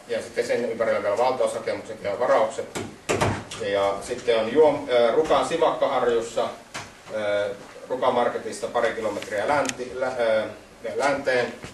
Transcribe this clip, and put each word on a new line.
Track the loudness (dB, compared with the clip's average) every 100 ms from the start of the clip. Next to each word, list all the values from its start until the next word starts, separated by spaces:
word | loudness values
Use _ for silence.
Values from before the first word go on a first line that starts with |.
| -6
ja | -6
sitten | -4 -4 0
sen | 0 0
ympärillä | 0 0 2
vielä | 2 2
valtaushakemukset | 2 2 0 0 -4 -6 -6 -8
ja | -4 -2
varaukset. | 2 4 2 -2 -8 -8 -10 -8 -4 0 0 0 -6 -6
Ja | -2 2 2 0
sitten | -4 -4 2 2
on | 4
Juom-, | 6 6 6 2
e, | 4 4
Rukan | 4 4 4 2
sivakkaharjussa, | 2 2 2 0 2 2 2 0 -2 -2 -4 -14 -14 -14 -16 -10
e, | -4 0 0 -2 -4 -12 -16 -8
Rukan | -2 0
marketista | 2 2 -2 -6 -8 -4
pari | 0 0
kilometriä | 0 -4 -4 -4 -2 0
länti-, | 0 0 -4 -8
lä-, | -4 -2 0 2 2 0 -6 -18 -14
e, | -8 -2
länteen, | 0 0 0 0 0 -4 -14